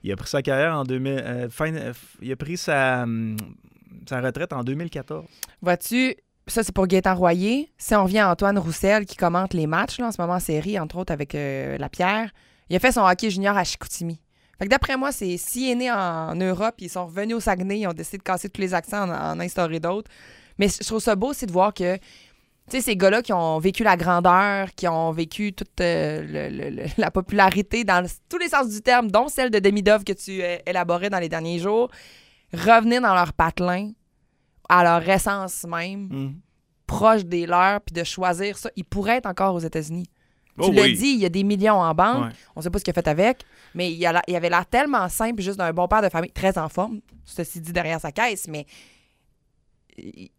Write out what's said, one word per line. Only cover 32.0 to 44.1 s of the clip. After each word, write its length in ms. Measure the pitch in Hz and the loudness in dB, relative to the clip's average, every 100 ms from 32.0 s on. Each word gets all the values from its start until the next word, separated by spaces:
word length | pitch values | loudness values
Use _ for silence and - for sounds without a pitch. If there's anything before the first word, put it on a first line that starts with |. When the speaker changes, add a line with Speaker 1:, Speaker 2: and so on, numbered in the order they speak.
| - - _ _ _ | -20 -20 _ _ _
Speaker 2:
revenir 480 | 170 175 233 226 247 | -2 6 6 6 2
dans 120 | 240 | 4
leur 180 | 185 175 | 2 2
patelin, 580 | - 165 - 180 180 208 220 _ _ _ _ _ _ _ | 2 0 0 -2 -2 -6 -12 _ _ _ _ _ _ _
à 140 | 180 | 6
leur 260 | 175 170 165 | 8 4 4
essence 560 | 196 208 202 190 - | 2 2 -4 -4 -10
même, 440 | 170 170 175 196 196 | -8 -6 -6 -8 -8
Speaker 1:
Mhm. 240 | 139 135 143 _ _ _ _ - | -8 -8 -10 _ _ _ _ -8
Speaker 2:
proche 360 | - 214 220 | 2 4 4
des 220 | 175 175 170 | 2 -4 0
leurs, 340 | 175 185 202 | 4 4 2
puis 100 | - | -4
de 100 | 170 | -6
choisir 540 | 165 - 180 170 202 202 | -6 -2 -2 0 -4 -6
ça. 100 | - - | -10 -10
Ils 80 | |
pourraient 340 | - 202 196 247 | -6 -4 0 0
être 80 | 240 | -2
encore 280 | 180 196 | 0 0
aux 60 | 180 | 0
États-Unis. 460 | 165 160 151 170 175 _ _ _ _ - | -4 -6 -6 -8 -10 _ _ _ _ 0
Speaker 1:
Oh 100 | 175 | 4
Speaker 2:
Tu 40 | |
l'as 80 | 196 | 6
Speaker 1:
oui. 120 | 269 175 | 6 4
Speaker 2:
dit, 120 | 262 | 2
il 100 | 262 | 2
y 40 | 185 | 2
a 20 | |
des 160 | 175 | 2
millions 300 | 202 208 214 208 | 0 4 4 4
en 140 | 165 | 4
banque. 300 | 160 196 262 | 4 2 2
Speaker 1:
Ouais. 60 | 117 - _ - | -2 -8 _ -10
Speaker 2:
On 60 | |
sait 80 | 160 | -6
pas 80 | 190 | -4
ce 60 | |
qu'il 60 | 185 | -2
a 40 | |
fait 120 | 175 165 | -2 0
avec, 360 | 151 208 262 - _ - | 2 2 0 -8 _ -16
mais 180 | 170 180 | -6 -6
il 120 | 165 | 0
a 60 | 175 | 2